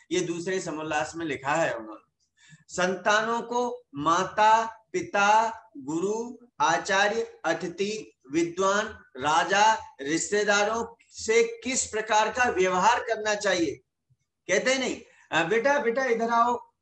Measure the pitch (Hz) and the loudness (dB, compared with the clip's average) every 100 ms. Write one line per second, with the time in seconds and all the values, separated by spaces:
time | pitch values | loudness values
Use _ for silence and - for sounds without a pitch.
0 | - 175 165 170 165 185 160 151 156 151 | -6 -2 -2 -4 -4 -6 -6 -8 -4 -4
1 | 156 165 165 127 139 160 147 110 110 107 | -4 -6 -6 -4 -2 0 0 -2 -10 -18
2 | _ _ _ _ - - - - 185 185 | _ _ _ _ -20 -20 -10 -4 -2 0
3 | 220 208 226 233 233 247 240 - _ 143 | 0 0 0 -4 -4 -4 -4 -6 _ -4
4 | 151 175 190 - 214 226 214 - _ 180 | 0 0 0 2 4 4 2 -8 _ -8
5 | - 202 202 214 226 - - 285 127 160 | -2 2 4 4 2 -4 -14 -14 -8 -4
6 | 190 226 240 - - - 151 175 185 190 | -2 -4 -6 -14 -16 0 2 2 0 2
7 | 208 226 226 - 160 160 175 - 202 214 | 2 0 -4 -4 -4 -2 -4 -4 -4 -6
8 | - _ 131 156 170 180 196 202 220 - | -10 _ -4 -2 0 0 0 0 -2 -8
9 | - 127 143 165 175 196 220 220 - - | -18 -4 0 2 2 4 4 4 -2 -10
10 | 139 165 - 208 208 202 208 226 - - | -4 -2 0 0 2 2 2 -2 -6 -12
11 | _ - - 226 226 - 254 254 - 214 | _ -8 0 2 2 -2 -4 -4 -4 -6
12 | 214 214 214 254 247 180 185 180 202 247 | 0 2 2 0 0 2 2 4 4 2
13 | 226 220 214 208 202 - 160 - _ _ | 0 -4 -2 -2 0 0 0 -4 _ _
14 | _ _ _ _ - 196 240 262 233 - | _ _ _ _ -2 0 2 0 -2 -6
15 | - _ - 156 165 226 277 285 226 269 | -12 _ -4 -2 0 2 2 2 2 0
16 | 262 220 226 233 240 240 - _ | 0 0 2 2 2 0 -6 _